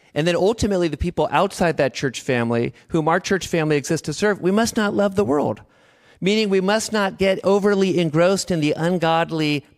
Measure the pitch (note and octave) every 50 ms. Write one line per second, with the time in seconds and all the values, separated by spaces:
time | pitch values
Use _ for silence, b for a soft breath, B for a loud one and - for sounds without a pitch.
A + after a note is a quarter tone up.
0 | b b b - D#3 F3 E3+ E3+ F3 G3 A3+ A3 - G#3 G3 F3+ F3 E3 D3 -
1 | - F3 E3+ - D3+ - - D3 F#3 G3+ - - F#3 E3+ D3+ - D3 C3 - -
2 | - C3+ - - - - B2+ A#2+ A#2 A#2 A#2 A#2 A#2+ C3+ b b b b - E3
3 | D#3 D#3 E3 F#3 - - G3+ F3+ - - - E3+ D#3 D#3 D3+ D3 B2+ - E3 D3
4 | - - C#3+ - - G#3 G3+ - - F3 G3 G#3+ A3+ A3 - A#3 G#3+ G3+ - G3+
5 | G3+ G3+ G3 G3 G3+ G#3+ - D3 - - G#2+ - - b b b b b b b
6 | b b b b - F#3 G#3 A3 A3 G3+ G3 F#3+ F#3 F#3+ G#3 A3 - - G#3 G#3+
7 | G3+ F#3+ F3 - F#3+ F#3+ F#3+ - - F#3 G3 G3+ F#3+ G#3 G3+ G3 G3 F#3+ E3 F3
8 | F3 D#3+ C#3+ D#3 E3+ F#3 G3 F#3 - - F#3 D#3+ D3+ D3 - - D#3 E3+ F#3 F3+
9 | D#3+ D#3+ E3 E3 E3+ D#3+ D#3+ D#3+ D#3 D3+ D3 C#3+ b b b